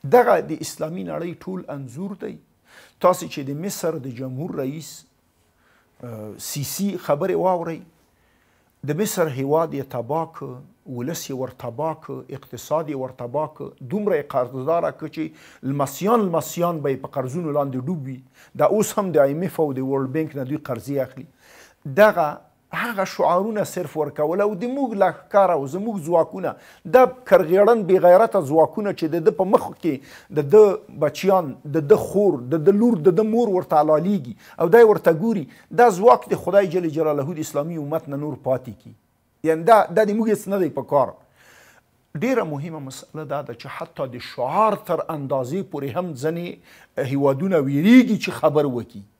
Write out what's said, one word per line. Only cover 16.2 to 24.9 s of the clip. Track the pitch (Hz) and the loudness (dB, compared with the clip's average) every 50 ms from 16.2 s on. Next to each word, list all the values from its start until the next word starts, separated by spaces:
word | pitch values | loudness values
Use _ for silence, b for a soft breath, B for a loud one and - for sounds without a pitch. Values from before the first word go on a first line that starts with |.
| 208 185 | 0 0
لمسیان | 165 160 139 - - 170 170 175 170 156 | -2 -4 -4 -4 -4 -4 -2 -2 -2 -4
به | 139 143 | -4 -4
یې | 139 131 | -4 -4
په | - - - | -8 -8 -8
قرضونو | 143 131 127 127 175 175 151 | -6 -6 -6 -6 -6 -6 -4
لاندې | 143 147 139 135 127 127 123 | -2 -2 -4 -4 -6 -8 -6
ډوب | 147 185 156 131 | -6 -8 -8 -8
وي. | 135 131 127 - b b b b b b - | -12 -14 -14 -18 b b b b b b 0
دا | 147 - 190 | 0 2 2
اوس | 220 208 - - 214 | 0 -2 -2 -2 -4
هم | 202 185 | -4 0
د | 151 151 139 | 2 4 4
آی | 139 143 | 4 2
ایم | 160 185 160 | -4 -6 -6
اف | - - | -2 -2
او | 160 143 | -2 -2
د | 131 127 131 131 | -2 -6 -4 -2
ورلډ | 139 135 135 131 131 | -2 -2 -2 -4 -4
بینک | 160 160 151 135 | -6 -6 -6 -8
نه | 143 131 | -10 -8
دوی | 123 147 | -8 -8
قرضې | 151 - - 127 110 95 135 143 135 127 | -10 -8 -8 -10 -8 -8 -6 -6 -6 -6
اخلي. | 127 - - - _ b b b b b b b b b b _ | -6 -10 -18 -20 _ b b b b b b b b b b _
دغه | 147 131 180 208 214 190 170 160 147 170 - _ _ _ _ _ _ | -4 4 6 6 6 6 2 -2 -2 -4 -10 _ _ _ _ _ _
هغه | - - 220 240 226 196 190 | -8 -6 -6 -6 -4 -4 -4
شعارونه | 180 - - - 151 170 180 196 226 220 214 165 - | -4 -2 0 0 2 2 2 0 -2 -4 -4 -6 -4
صرف | - 185 175 143 - | -6 -8 -8 -6 -4
ورکول | 160 151 143 - - 151 151 175 202 | -6 -6 -6 -4 -4 -2 -2 0 0
او | 202 208 214 | 0 -2 -2
د | 175 240 | -4 -6
موږ | 240 262 285 277 233 | -6 -4 -4 -4 -4